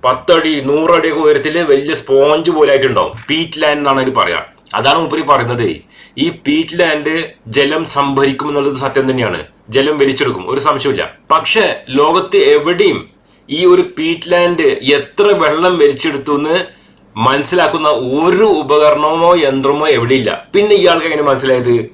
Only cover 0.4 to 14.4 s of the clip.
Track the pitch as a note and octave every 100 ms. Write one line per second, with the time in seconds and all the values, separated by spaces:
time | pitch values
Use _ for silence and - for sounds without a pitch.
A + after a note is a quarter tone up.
0.4 | D#3+ D3+ C3 D3 E3 E3+ D#3+ D3+ D3+ D3
1.4 | D#3 E3+ E3 C#3+ D3 D#3 - C3+ C#3+ D3+
2.4 | E3 D#3 C#3+ C3+ C3 G#2+ F2 A2+ - D#3
3.4 | D#3+ D#3 D3+ D3 C#3+ C3+ C3 B2 F2+ E2
4.4 | - _ _ G#2 B2+ D3 E3 D3+ C#3+ C#3
5.4 | A#2+ A#2+ G#2+ - _ - - - D#3+ E3
6.4 | - D3+ D#3+ F3 E3+ D3+ D3 D#3+ D#3+ -
7.4 | - B2 C#3 D#3+ D#3+ C#3+ C#3 C#3 C#3 C3
8.4 | C#3+ C#3+ C#3 C3+ C3+ C3+ C3 B2+ A2 E2+
9.4 | - _ - A#2+ C#3+ D3+ C3+ C3 C#3+ F#2
10.4 | F2+ C3 D3 C#3 C#3+ G2+ D#2 - _ D#3+
11.4 | D#3+ A3 F#3+ - - C3 D3+ F3 F#3+ G3+
12.4 | C3+ D3 D3+ F3 G3 F#2+ E2 _ _ _
13.4 | _ D3+ F3+ F3+ F3+ - D#3+ E3 E3 F3